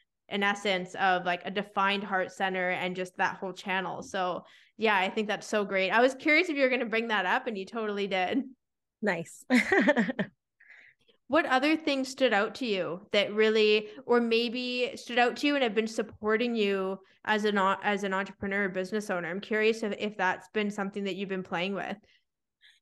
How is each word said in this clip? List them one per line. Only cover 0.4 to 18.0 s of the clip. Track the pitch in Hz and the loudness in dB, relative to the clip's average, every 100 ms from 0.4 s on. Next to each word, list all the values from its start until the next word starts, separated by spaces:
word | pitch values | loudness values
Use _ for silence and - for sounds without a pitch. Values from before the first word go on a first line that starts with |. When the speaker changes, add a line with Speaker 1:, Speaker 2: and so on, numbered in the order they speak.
Speaker 1:
essence | 202 208 208 185 180 - | 0 0 0 -2 -4 0
of, | 190 180 175 | 2 2 0
like, | 175 - | -4 -4
a | |
defined | 196 196 202 196 202 | -6 -4 0 0 0
heart | 202 190 180 | -2 -2 -2
center | - 190 185 180 | -2 -2 0 -2
and | 165 185 180 | -2 -4 -4
just | 180 - | -6 -2
that | 180 180 | -2 -2
whole | 190 | -8
channel. | 180 196 185 180 - | -8 -4 -2 -4 -6
So | - 196 180 165 - - _ - | -6 -4 -2 -4 -10 -20 _ -2
yeah, | 214 196 | 2 2
I | 190 | 2
think | 220 214 | -2 -2
that's | 190 - | -4 -2
so | 214 | -2
great. | 196 190 190 | 0 0 2
I | 220 | 4
was | 262 269 | 4 4
curious | 311 311 349 | 2 4 2
if | 285 | 2
you | |
were | 254 | 2
gonna | 254 233 | 2 -2
bring | 220 233 | -2 0
that | 208 185 | 0 0
up | 240 254 | 0 -2
and | 196 | -8
you | 196 | -6
totally | 233 214 202 196 | -6 -4 -4 -2
did. | 185 180 262 - - _ _ _ _ | 0 0 -2 -4 -10 _ _ _ _
Speaker 2:
Nice. | 208 170 - - - | -2 -2 -6 -10 0
<laughs> | 247 - 381 226 262 202 - - _ _ _ - - - _ _ _ - | 2 4 4 4 2 0 -4 -8 _ _ _ -20 -20 -20 _ _ _ -2
Speaker 1:
What | 302 277 | 0 2
other | 262 294 320 | 2 4 2
things | 311 269 262 | 0 0 -2
stood | - 254 | 2 2
out | 202 214 - | 4 0 -2
to | 247 | -2
you | 190 151 180 - | -2 -2 -6 0
that | 208 196 | 0 2
really, | 208 220 220 214 214 214 285 247 | 4 4 6 6 4 0 -6 2
or | 240 | 2
maybe | 233 226 240 247 247 247 240 | 4 2 0 -2 -4 -4 -4
stood | - - 240 | -6 -2 2
out | 240 - | 2 2
to | 294 | 2
you | 285 | 2
and | |
have | 240 | 2
been | 220 220 | 0 -2
supporting | 254 208 - 214 220 240 233 | -2 -6 -4 0 0 0 0
you | 202 196 190 190 _ _ - | 0 0 -2 -6 _ _ -2
as | 214 208 | 0 2
an, | 202 | 4
as | 190 190 208 196 | 2 2 0 0